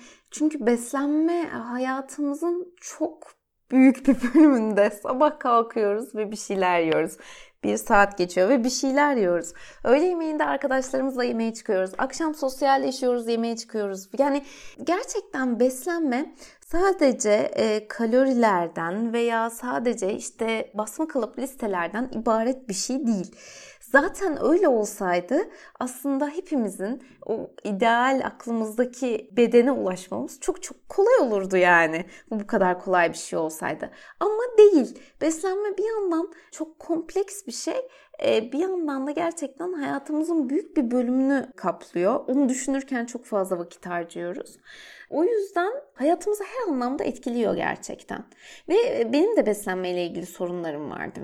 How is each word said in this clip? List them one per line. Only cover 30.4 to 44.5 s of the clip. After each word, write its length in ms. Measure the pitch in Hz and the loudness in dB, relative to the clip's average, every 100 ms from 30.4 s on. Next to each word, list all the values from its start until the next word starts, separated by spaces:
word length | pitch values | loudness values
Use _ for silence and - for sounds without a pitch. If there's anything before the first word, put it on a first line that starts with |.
| - - | -6 -6
çok 260 | - - - | -10 -16 -4
kolay 280 | - 427 508 | 2 6 6
olurdu 360 | 262 202 190 185 | 4 0 2 4
yani. 480 | 180 170 165 160 - - - | 6 6 4 0 -8 -16 -8
Bu, 80 | 220 | -8
bu 80 | 208 | -2
kadar 320 | 214 180 180 | 2 2 0
kolay 300 | 190 180 170 | 0 2 2
bir 80 | - | -2
şey 220 | - 175 | -6 -4
olsaydı. 520 | 160 - - 156 - - - - | -4 -4 -8 -6 -10 -14 -20 -4
Ama 220 | 381 427 494 440 | -2 -2 4 8
değil. 420 | 415 320 - - - - | 8 8 2 -6 -20 -4
Beslenme 560 | 311 320 381 381 415 381 | -2 -2 -4 -2 -4 -2
bir 60 | |
yandan 500 | 427 440 381 330 370 - _ | -4 -2 -2 -2 -4 -10 _
çok 280 | - 320 - | -12 -12 -10
kompleks 680 | - 330 330 381 403 - - | -6 -4 -4 -4 -6 -8 -12
bir 40 | |
şey. 240 | - 320 523 508 - _ - 226 | -10 -6 -6 -8 -16 _ -4 0
Ee, 260 | 226 240 | 0 0
bir 80 | 277 | -4
yandan 480 | 381 359 302 269 269 | -4 -2 -4 -4 -4
da 40 | |
gerçekten 640 | 285 339 330 262 - 359 | -4 -4 -4 -8 -8 -8
hayatımızın 760 | 339 277 277 285 302 330 330 254 | -6 -4 -6 -4 -4 0 0 0
büyük 280 | 302 311 311 | -2 -2 -2
bir 140 | 233 | 0
bölümünü 600 | 247 247 262 269 277 - - | 0 0 0 2 0 -4 -6
kaplıyor. 640 | 185 - - 170 190 269 - | -6 -6 -6 0 0 0 0
Onu 220 | 277 262 | 2 2
düşünürken 560 | 254 - 269 269 254 233 | 0 -4 -4 -4 -6 -6
çok 200 | 240 - | -10 -6
fazla 340 | 208 190 175 | -4 -2 -4
vakit 260 | 170 - 180 | -6 -14 -8
harcıyoruz. 720 | 175 170 175 175 226 - | -8 -8 -8 -8 -10 -12